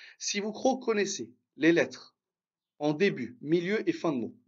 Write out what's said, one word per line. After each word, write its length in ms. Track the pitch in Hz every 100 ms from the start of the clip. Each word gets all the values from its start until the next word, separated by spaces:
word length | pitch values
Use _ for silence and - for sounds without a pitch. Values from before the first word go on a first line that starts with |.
| - -
Si 220 | - 208
vous 120 | 208
reconnaissez 800 | 208 262 262 - 214 190 - 113 - _ -
les 140 | 156
lettres 460 | 170 123 - - _ _ _ _ _ _ -
en 120 | 147
début, 460 | 151 196 143 110 -
milieu 480 | 143 170 175 214 190
et 60 |
fin 180 | 165 170
de 60 | 135
mots, 180 | 107 -